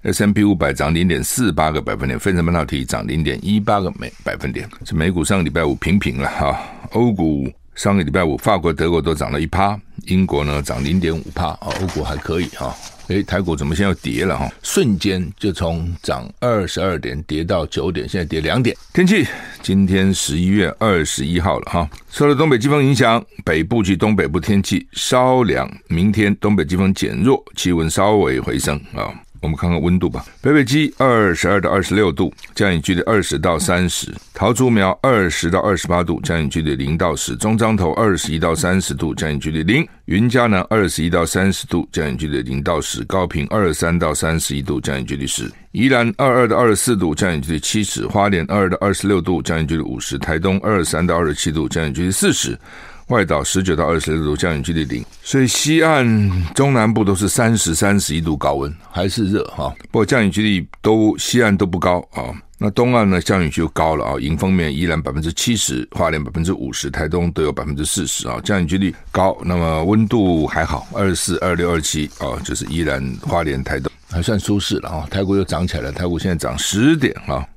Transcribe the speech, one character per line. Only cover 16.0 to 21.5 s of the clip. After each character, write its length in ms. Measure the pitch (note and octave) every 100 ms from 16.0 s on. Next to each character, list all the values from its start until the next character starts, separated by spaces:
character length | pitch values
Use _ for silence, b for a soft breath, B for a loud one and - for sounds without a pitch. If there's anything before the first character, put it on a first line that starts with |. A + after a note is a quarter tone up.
涨 260 | - B1+ - -
二 280 | B2 A2 F2
十 140 | -
二 160 | F#2+ E2
点 240 | B1 C2+
跌 200 | - D2+
到 200 | E2+ F#2+ D2
九 240 | - D#2
点， 180 | E2 B1+
现 100 | G2
在 60 | D#2+
跌 160 | D#2
两 200 | D#2 G#2+
点。 140 | C3 - -
天 120 | - F#3
气， 220 | G#3 B2 B B B
今 240 | - G2 F#2+
天 260 | F#2+ F#2+
十 260 | F#2 - D2+
一 100 | F#2
月 200 | G#2 E2+ -
二 260 | A2 F#2 D2
十 200 | - C#2+
一 140 | E2+
号 200 | F2